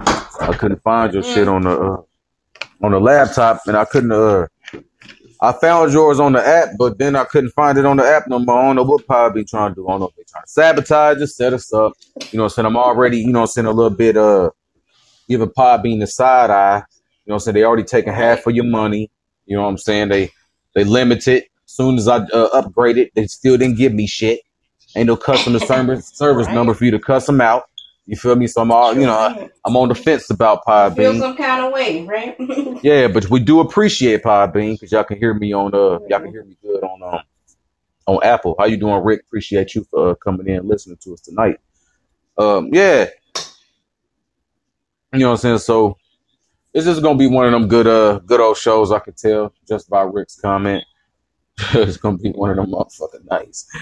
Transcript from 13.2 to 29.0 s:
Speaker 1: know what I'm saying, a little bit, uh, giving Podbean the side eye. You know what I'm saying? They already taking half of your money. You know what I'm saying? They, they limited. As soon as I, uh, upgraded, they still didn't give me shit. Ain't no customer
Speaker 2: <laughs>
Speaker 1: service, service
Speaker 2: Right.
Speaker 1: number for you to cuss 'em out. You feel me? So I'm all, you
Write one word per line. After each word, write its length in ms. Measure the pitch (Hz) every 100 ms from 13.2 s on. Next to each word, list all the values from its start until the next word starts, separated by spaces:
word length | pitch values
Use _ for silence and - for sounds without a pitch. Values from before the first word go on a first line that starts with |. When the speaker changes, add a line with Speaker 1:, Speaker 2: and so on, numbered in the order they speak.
| 117
Speaker 1:
know 80 | 120
what 40 | 113
I'm 20 |
saying, 140 | 123 110
a 40 |
little 260 | 110 117 92
bit, 200 | 113 107
uh, 320 | 107 98 85 - _ _ _ _ _ _ -
giving 200 | 120 110
Podbean 500 | - 127 120 117 110
the 80 | 101
side 420 | - 127 127 113
eye. 280 | 98 98 101
You 40 |
know 40 | - _ _ _ 104
what 80 | 104
I'm 40 |
saying? 140 | 113 104
They 100 | 113
already 180 | 113
taking 300 | - 123 107
half 340 | 101 117 117 120
of 80 | 120
your 80 |
money. 480 | 120 113 107 107 107 _ _ _ -
You 120 | 101
know 60 |
what 40 | 101
I'm 60 | 95
saying? 300 | - 104 101
They, 220 | 98 92 - _ _ _
they 120 | 98 101
limited. 580 | 123 123 110 - 127
As 300 | - _ _
soon 240 | - 131 123
as 100 | 107
I, 120 | 120
uh, 420 | 98 117 110 135
upgraded, 480 | 104 117 120 117 120
they 140 | 110 104
still 300 | - 131 123
didn't 180 | 127 113
give 160 | 131
me 140 | 107 104
shit. 320 | - 110 120 - _ _ _ _ 107
Ain't 120 | 117
no 100 | 117
customer 420 | - 127 123 117
Speaker 2:
<laughs> 0 |
Speaker 1:
service, 480 | - 131 127 131 -
service 400 | - 147 123 104
Speaker 2:
Right. 80 | 117
Speaker 1:
number 180 | 117
for 120 | 110 120
you 60 |
to 80 | 107
cuss 280 | - 131 131
'em 140 | 139
out. 220 | 117 123 - - - _ 98
You 100 | 104
feel 220 | 123 123
me? 100 | 117
So 140 | 117
I'm 100 | 113
all, 220 | 117 120
you 120 | 127